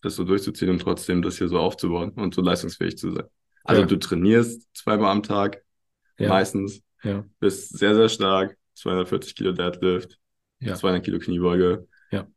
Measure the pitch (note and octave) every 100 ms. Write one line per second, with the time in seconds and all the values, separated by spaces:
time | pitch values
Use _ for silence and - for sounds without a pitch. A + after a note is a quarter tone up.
0 | - - F2+ G2 - - F#2 F2+ F#2 F2+
1 | - F2+ F2 F2 F2+ F2 E2+ - F#2 E2+
2 | E2+ - G2 - F2+ F2 - - F2 E2
3 | - - - _ _ _ - A2+ F2 F2+
4 | - E2+ F#2 A2+ A#2 - _ - - G#2+
5 | G#2 G2 G#2 G2+ G2+ - _ _ _ _
6 | _ _ G2+ F#2+ F#2+ G2+ G2 - _ _
7 | G#2+ G2+ G#2 _ G#2 F#2 - - G2+ G#2+
8 | A2 - G2 F#2+ F#2+ - _ - - F#2
9 | F2+ G2+ - - G2 F2 F2 F2 F#2 F2
10 | - _ _ _ _ _ A2+ F#2 G2 F#2
11 | - F#2 - F2 F2+ F2 F2+ F2+ - _
12 | _ G2 -